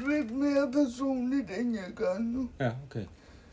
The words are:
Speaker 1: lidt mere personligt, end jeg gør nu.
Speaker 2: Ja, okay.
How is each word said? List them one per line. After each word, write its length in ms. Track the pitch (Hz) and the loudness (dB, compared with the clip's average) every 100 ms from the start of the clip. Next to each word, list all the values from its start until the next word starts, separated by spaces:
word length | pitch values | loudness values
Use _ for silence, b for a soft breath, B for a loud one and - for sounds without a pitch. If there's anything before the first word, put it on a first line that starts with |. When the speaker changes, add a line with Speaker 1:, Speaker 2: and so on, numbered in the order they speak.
| 262 | 2
Speaker 1:
lidt 220 | 302 220 | 2 0
mere 420 | 262 285 277 277 | 0 2 4 4
personligt, 760 | 277 277 247 269 262 247 277 202 190 | 4 2 2 0 0 0 0 0 -2
end 160 | 240 | 0
jeg 180 | 214 180 | -2 -4
gør 240 | - 185 185 | -2 0 0
nu. 300 | 233 254 247 - | 0 -2 -4 -2
Speaker 2:
Ja, 120 | 123 123 139 | -2 -2 -6
okay. 200 | 117 98 - b b b | -8 -8 -12 b b b